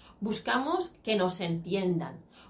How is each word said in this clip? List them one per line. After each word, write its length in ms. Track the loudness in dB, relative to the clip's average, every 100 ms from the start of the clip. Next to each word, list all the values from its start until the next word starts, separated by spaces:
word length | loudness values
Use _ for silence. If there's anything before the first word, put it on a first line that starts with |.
| -20 -6
buscamos 760 | -4 -2 0 0 2 0 -2 -6
que 120 | 0 2
nos 240 | 2 0
entiendan, 800 | -2 -2 0 0 2 0 -2 -10 -18 -20